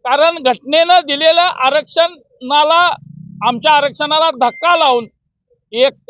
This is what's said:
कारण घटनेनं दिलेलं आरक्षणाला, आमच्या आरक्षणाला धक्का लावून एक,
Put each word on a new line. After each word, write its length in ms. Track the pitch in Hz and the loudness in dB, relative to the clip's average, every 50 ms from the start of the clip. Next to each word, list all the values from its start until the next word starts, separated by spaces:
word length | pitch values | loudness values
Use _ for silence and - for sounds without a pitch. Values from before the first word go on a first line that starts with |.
| - | -6
कारण 400 | 247 262 277 302 330 339 330 277 | -2 0 2 2 0 0 0 -2
घटनेनं 560 | 254 240 - - 254 294 320 330 339 359 359 339 277 | -2 -2 -4 -4 -2 0 0 2 4 2 2 2 0
दिलेलं 340 | 285 285 311 320 330 339 | -2 0 2 2 2 2
आरक्षणाला, 1500 | 349 359 - - 262 269 277 311 294 - - 330 330 339 359 294 _ _ _ - 254 254 277 294 302 302 330 339 349 349 - - - - - - - - - - 196 233 | 2 0 0 -2 -2 0 0 -2 -4 -4 -2 0 0 -2 -2 -10 _ _ _ -14 -8 -2 0 0 2 2 2 2 2 0 -2 -4 -10 -18 -20 -20 -20 -20 -12 -6 -4 -4
आमच्या 240 | 247 233 - 311 | -2 -2 0 0
आरक्षणाला 580 | 302 294 285 285 233 - 294 294 302 311 320 330 | 2 2 0 -2 -4 -6 -6 -4 -2 0 0 0
धक्का 440 | 294 247 247 240 233 - - 339 349 | 0 0 -2 -2 -2 -2 -2 0 0
लावून 320 | 330 320 277 254 240 226 - _ _ _ _ _ _ _ _ _ _ _ _ | 2 2 2 0 0 -2 -8 _ _ _ _ _ _ _ _ _ _ _ _
एक, 220 | 208 226 254 269 - _ _ - | -4 -2 -2 -2 -2 _ _ -4